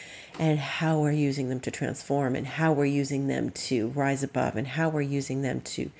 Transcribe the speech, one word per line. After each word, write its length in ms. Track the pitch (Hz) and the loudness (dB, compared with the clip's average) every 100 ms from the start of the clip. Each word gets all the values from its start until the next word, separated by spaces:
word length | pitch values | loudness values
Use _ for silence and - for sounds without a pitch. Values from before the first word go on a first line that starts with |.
| - - - - | -16 -18 -14 -2
and 180 | 160 151 | 2 2
how 420 | 139 - 160 160 | 0 -2 2 4
we're 100 | 151 | 4
using 380 | 151 143 135 127 | 4 2 2 -2
them 120 | 127 | -2
to 100 | - | -4
transform 680 | - 131 - - 139 135 127 | -4 -2 -4 -2 0 2 0
and 100 | 135 | -2
how 260 | 135 160 | 2 4
we're 120 | 147 | 4
using 420 | 143 143 139 139 139 | 4 2 0 0 0
them 240 | 131 117 | 0 -2
to 380 | - - 127 110 | -2 0 0 0
rise 340 | 139 139 135 | 0 0 0
above 340 | 139 127 123 107 | 0 0 0 0
and 120 | 127 | -4
how 200 | 139 160 | 0 0
we're 120 | 156 | 0
using 420 | 143 143 135 131 | 0 -2 -2 -2
them 180 | 135 127 | -2 -2
to 300 | - - - - | -4 -6 -6 -8